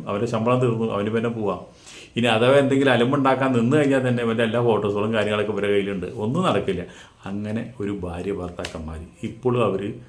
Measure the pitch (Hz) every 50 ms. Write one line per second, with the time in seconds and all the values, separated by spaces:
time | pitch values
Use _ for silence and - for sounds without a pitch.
0 | - 107 101 101 120 120 120 110 110 120 123 127 127 120 113 110 113 113 107 101
1 | 101 110 110 113 113 117 113 110 104 98 90 85 - - - - - - - -
2 | - - - 120 117 117 110 110 120 127 139 143 135 127 139 135 139 135 123 117
3 | 120 127 143 143 131 135 131 131 139 131 127 117 113 123 147 156 147 139 135 131
4 | 127 127 120 120 120 113 113 117 117 110 107 120 120 120 107 101 104 101 101 104
5 | 107 110 113 110 104 104 107 107 104 107 101 98 101 101 101 101 98 101 101 92
6 | 87 90 - 113 107 113 139 175 190 165 107 98 - - 92 80 78 - - -
7 | - - - _ - 98 98 101 104 107 107 113 - - - - 104 101 101 92
8 | 90 90 87 90 92 101 95 87 90 90 85 - 87 - - 82 78 78 80 80
9 | 85 - - - - 110 - - - 123 120 123 113 101 95 98 98 110 127 -
10 | -